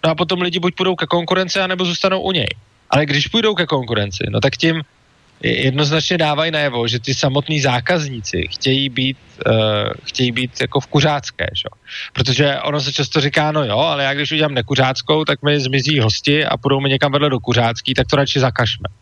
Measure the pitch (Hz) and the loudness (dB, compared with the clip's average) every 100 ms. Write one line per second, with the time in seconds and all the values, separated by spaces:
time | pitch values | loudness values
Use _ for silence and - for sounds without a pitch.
0 | 160 160 170 180 180 175 175 - - 180 | 0 0 0 0 0 0 -2 0 0 0
1 | 156 175 170 185 185 196 185 185 180 175 | 0 0 2 0 0 0 -2 0 -2 0
2 | 196 190 185 180 117 - _ _ _ 143 | 0 0 -2 -2 -2 -6 _ _ _ 2
3 | 147 139 139 220 220 196 170 143 120 113 | 2 0 0 2 0 0 0 0 0 -2
4 | 101 92 - 104 127 - 165 165 147 _ | -2 -4 -4 0 0 2 0 0 -4 _
5 | _ _ _ _ 160 156 131 131 147 160 | _ _ _ _ -4 0 0 0 0 0
6 | - 180 156 147 160 156 143 120 117 117 | 0 0 0 2 0 0 -2 0 -2 -2
7 | 113 131 147 131 139 156 135 123 123 175 | -4 -2 0 0 0 0 2 0 0 -2
8 | 147 123 104 87 82 - 135 135 139 123 | -2 -8 -6 -4 -4 -4 0 0 0 -2
9 | 131 135 - - 117 110 107 104 107 - | -4 -4 -12 -6 0 2 2 0 -2 -6
10 | - - 127 120 127 - 120 143 - 147 | -8 -2 -2 0 -6 -4 -2 -2 0 2
11 | 147 147 - - 85 - - - - - | 2 0 -4 -8 -6 -6 -8 -12 -18 -14
12 | - - 131 127 143 139 147 147 139 139 | -12 -4 -2 2 2 2 -2 -2 -4 -4
13 | 139 160 143 160 151 151 131 104 160 147 | -2 0 0 2 0 0 0 2 0 0
14 | 139 139 147 156 151 135 110 135 131 135 | -2 -2 -2 0 0 0 -2 2 2 0
15 | - 156 156 147 147 147 131 135 135 151 | 0 0 2 0 2 2 2 0 2 2
16 | 110 - - 147 143 123 139 135 139 135 | 2 2 2 2 2 0 2 2 2 2
17 | 147 139 147 131 110 117 117 120 - 131 | 2 2 2 0 0 2 2 -2 -4 -2
18 | 127 147 139 143 131 - 117 - - - | 2 2 2 2 0 2 -2 -2 -8 -12